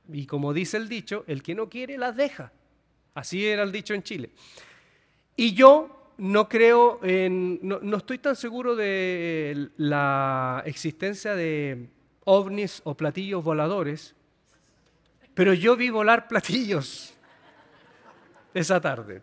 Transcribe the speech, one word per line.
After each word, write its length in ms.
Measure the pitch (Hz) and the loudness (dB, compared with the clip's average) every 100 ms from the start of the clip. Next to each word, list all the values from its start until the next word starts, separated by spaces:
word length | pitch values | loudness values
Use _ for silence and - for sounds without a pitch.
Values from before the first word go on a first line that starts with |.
| - | -14
Y 160 | 147 135 | -12 -6
como 280 | 147 143 | -4 -2
dice 240 | 151 180 214 | -2 -2 -4
el 100 | 220 | -6
dicho, 360 | 233 - 208 - | -10 -8 -8 -6
"El 160 | 135 | -8
que 120 | - | -6
no 140 | 202 220 | -8 -8
quiere, 300 | 240 254 277 | -8 -10 -6
las 180 | 247 233 | -4 -2
deja." 360 | 285 - 135 _ _ _ _ _ _ | -2 -4 -18 _ _ _ _ _ _
Así 320 | 143 127 185 208 | -12 -8 -4 -2
era 160 | 208 | 0
el 100 | 202 | -2
dicho 200 | 202 - | -4 -6
en 100 | 202 | -8
Chile. 280 | - 185 117 _ - - - - _ _ _ _ _ - | -6 -10 -10 _ -20 -20 -20 -20 _ _ _ _ _ -2
Y 160 | 233 | 0
yo 600 | 190 262 302 320 - _ - | 8 10 10 6 -10 _ -8
no 320 | 190 202 214 | 0 2 2
creo 520 | 226 233 240 240 240 | 6 6 8 6 2
en, 560 | 185 185 185 185 180 180 | 0 0 2 0 -2 -4
no, 160 | 190 196 | -6 -6
no 160 | 202 208 | -4 -4
estoy 200 | - 254 | -4 -4
tan 180 | 285 254 | -4 -4
seguro 380 | 240 240 247 | -6 -6 -4
de 960 | 226 202 190 185 180 170 160 147 143 143 - | -2 -2 -2 -2 -4 -4 -4 -4 -6 -8 -4
la 840 | 147 147 139 139 135 131 127 127 | 0 2 2 0 0 -2 -2 -4
existencia 720 | 156 - 160 151 196 196 214 | -8 -8 -8 -6 -6 -6 -6
de 560 | 196 165 151 143 123 120 _ _ _ | -4 -2 -4 -4 -8 -12 _ _ _
ovnis 560 | - 196 196 202 196 - | 4 4 4 -4 -6 -6
o 120 | 156 143 | -10 -4
platillos 480 | 156 185 196 190 | -4 -4 -4 -4
voladores, 680 | 160 156 156 196 143 151 - _ _ _ _ _ _ _ _ _ _ _ _ | -2 0 0 -2 -4 -8 -12 _ _ _ _ _ _ _ _ _ _ _ _
pero 200 | - 190 | 2 4
yo 220 | 185 220 240 | 4 4 4
vi 140 | 247 | 2
volar 380 | 220 214 226 - | 2 4 4 2
platillos 840 | 220 - 254 214 170 131 - - - _ _ - - _ _ _ _ - - _ _ _ | -4 -2 -2 -2 -2 -4 -10 -18 -20 _ _ -20 -20 _ _ _ _ -20 -20 _ _ _
esa 280 | 185 160 185 | -4 0 0
tarde, 420 | 156 123 104 95 | 0 -6 -10 -16